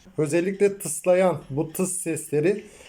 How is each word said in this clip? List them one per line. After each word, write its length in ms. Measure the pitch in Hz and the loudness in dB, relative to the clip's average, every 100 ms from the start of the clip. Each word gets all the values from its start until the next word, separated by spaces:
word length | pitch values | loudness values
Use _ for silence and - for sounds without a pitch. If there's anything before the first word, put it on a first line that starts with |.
| - - | -10 -4
özellikle 600 | 151 175 185 190 202 196 | 0 0 0 2 0 0
tıslayan 640 | 160 - 180 180 185 147 - | -8 -2 2 4 4 2 -4
bu 240 | 135 160 | -4 -4
tıs 180 | - 185 | -2 -4
sesleri 720 | - 165 156 - 147 165 214 - - | -4 -4 -6 -2 0 2 0 -6 -20